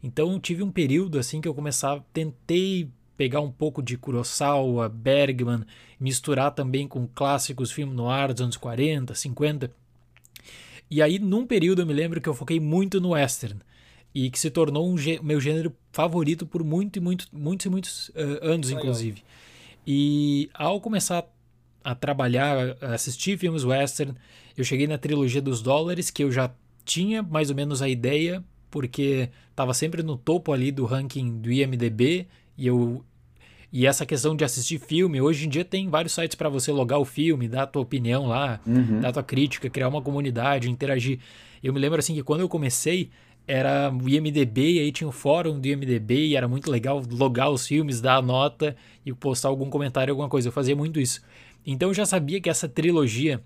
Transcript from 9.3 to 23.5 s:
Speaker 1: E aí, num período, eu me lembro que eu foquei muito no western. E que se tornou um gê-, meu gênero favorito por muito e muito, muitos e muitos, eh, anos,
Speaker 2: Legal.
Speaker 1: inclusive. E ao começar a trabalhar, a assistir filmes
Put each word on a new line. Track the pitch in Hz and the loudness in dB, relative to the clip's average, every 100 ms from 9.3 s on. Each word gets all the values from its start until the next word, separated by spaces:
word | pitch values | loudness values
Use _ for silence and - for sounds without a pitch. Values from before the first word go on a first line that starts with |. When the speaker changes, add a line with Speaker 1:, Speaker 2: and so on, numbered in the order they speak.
| 123 151 147 - - _ _ _ _ _ - - - - - _ | -2 -2 -2 -6 -10 _ _ _ _ _ -20 -20 -20 -20 -20 _
Speaker 1:
E | 147 | 4
aí, | 151 190 | 4 4
num | 202 202 247 | 2 0 2
período, | 233 170 185 | 2 4 2
eu | 170 | 2
me | |
lembro | 143 165 165 | 0 -2 -2
que | 151 | -4
eu | |
foquei | 135 131 165 | -6 -2 -2
muito | 151 165 196 190 | 2 2 2 0
no | 180 | 0
western. | 165 135 - 113 101 - _ - - _ | 2 2 0 -8 -10 -16 _ -20 -20 _
E | 139 127 | -4 -4
que | 127 | -2
se | 160 | -2
tornou | 175 160 143 175 | 2 2 2 0
um | 180 | 0
gê-, | 143 165 | 0 -2
meu | 151 151 | 0 0
gênero | 135 160 165 - _ | 2 0 -2 -6 _
favorito | - 165 170 151 165 165 | -2 0 2 0 0 -2
por | 175 | -4
muito | 156 160 208 196 | 0 0 -2 -2
e | |
muito, | 175 180 - | -2 -2 -6
muitos | 147 147 185 196 | -8 -6 -4 -2
e | |
muitos, | 185 185 - - - | -4 -4 -10 -12 -6
eh, | 147 143 | -4 -2
anos, | 160 165 131 | 0 0 0
Speaker 2:
Legal. | 131 | -2
Speaker 1:
inclusive. | 139 120 113 104 _ - - - - - - | -2 -2 -2 -6 _ -20 -20 -20 -20 -16 -2
E | 139 147 147 147 143 143 | 2 4 2 2 2 -2
ao | - 151 202 | -2 -2 -2
começar | 214 214 - 175 - _ _ _ _ _ | -2 -2 0 -2 -4 _ _ _ _ _
a | - 123 | -8 -6
trabalhar, | - 139 127 123 143 139 127 127 | -4 0 2 2 2 2 0 -4
a | 135 | -6
assistir | 117 - 123 - 196 | -4 -4 -4 -2 0
filmes | 180 | 0